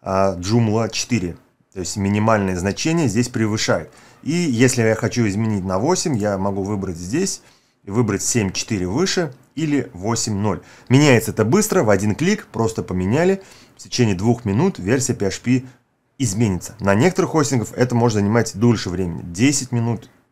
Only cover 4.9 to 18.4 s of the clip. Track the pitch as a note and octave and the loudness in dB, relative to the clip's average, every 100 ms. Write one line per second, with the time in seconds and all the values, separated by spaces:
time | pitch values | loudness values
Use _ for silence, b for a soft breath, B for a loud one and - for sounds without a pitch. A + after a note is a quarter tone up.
4.9 | G#2+ A#2 A#2+ A2+ G2 A2 G#2 F#2 F#2 B2+ | 2 0 0 0 0 0 -2 -2 -2 0
5.9 | F3+ F#3 B2+ G#2 G2 G2 G2 F#2+ G#2 F#2+ | 0 0 -2 0 0 -2 -2 -4 -4 -4
6.9 | E2 F2 C3 F#3+ - b b b b - | -6 -6 -4 -4 -6 b b b b -6
7.9 | G2+ G#2+ G2 - B2 G2+ E2+ - A2 F2+ | -2 0 0 0 0 0 -2 -4 -4 -2
8.9 | G#2+ F#3+ - E3 B2+ _ - D#3 C#3+ - | -2 -2 -2 -4 -6 _ -6 -2 0 -2
9.9 | F2+ G2 A#2 - G2+ G#2 E2+ B B B | -6 -4 -2 -2 -2 -2 -2 B B B
10.9 | B2+ D3 A#2+ G#2+ G2+ G#2+ F3 G#3+ F#3 C3 | 4 6 4 2 -2 2 2 2 2 2
11.9 | G2+ G#2 G2+ E3+ G#3 - G#2+ A2 - - | 2 2 0 0 -2 -4 -4 -2 -2 -6
12.9 | F#2 F#2 B2+ F3 G3 B B B B G2+ | -4 0 2 2 0 B B B B -12
13.9 | - A#2 F#2 G#2 A#2+ A2 G2 F3+ F#3 F#2 | 0 2 2 2 0 0 0 0 -2 -2
14.9 | C3 B2+ - G2 - - B2+ B2+ B _ | 0 0 -2 -2 -4 0 -2 -2 B _
15.9 | _ _ _ B2+ G2 A#2 F2+ - - G2+ | _ _ _ -4 0 0 0 -6 -6 0
16.9 | G2+ D#3+ F3+ D#3+ D#3+ C#3+ C3+ G#2 - B2+ | 4 2 2 -2 0 0 0 -2 -2 0
17.9 | A#2+ A#2+ G#2+ G2+ A2+ | 2 2 2 2 2